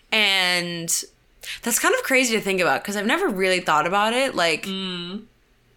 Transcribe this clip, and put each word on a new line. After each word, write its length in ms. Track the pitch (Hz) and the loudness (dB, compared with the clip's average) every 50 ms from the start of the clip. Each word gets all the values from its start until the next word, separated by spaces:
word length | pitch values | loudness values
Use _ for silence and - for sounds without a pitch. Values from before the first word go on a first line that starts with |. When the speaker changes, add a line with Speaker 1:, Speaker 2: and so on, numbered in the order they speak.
| - _ - | -8 _ 0
Speaker 1:
And 760 | 220 208 196 196 190 185 180 180 175 175 175 175 170 165 165 - - - - _ _ _ _ _ _ - - - - - | 2 2 4 2 2 2 2 2 0 0 -2 -6 -6 -4 -4 -4 -4 -4 -8 _ _ _ _ _ _ -14 -14 -14 -8 -4
that's 140 | 233 226 - | -4 -2 0
kind 160 | - 349 466 | 2 2 2
of 100 | 508 508 | 0 0
crazy 320 | - 269 254 262 240 226 | 2 2 2 2 2 0
to 60 | 208 | 0
think 200 | - 196 190 185 | 0 0 0 2
about 220 | 175 151 135 - - | 2 2 2 0 -2
'cause 100 | 202 202 | -4 -4
I've 100 | 208 196 | -4 -2
never 220 | 226 285 339 403 349 | 0 0 0 0 0
really 320 | 208 185 190 185 185 180 | 0 0 0 2 2 0
thought 260 | 180 175 160 151 156 | 2 2 2 2 2
about 280 | 170 185 202 208 220 226 | 2 2 2 2 2 2
it, 200 | 254 269 269 - | 0 0 0 0
like, 320 | - 175 170 160 151 - | 0 2 2 0 0 -4
Speaker 2:
Mm. 580 | 196 190 190 190 185 180 175 175 175 190 214 208 - _ _ _ _ _ _ _ _ _ | -6 -8 -6 -6 -6 -6 -8 -8 -10 -10 -12 -12 -16 _ _ _ _ _ _ _ _ _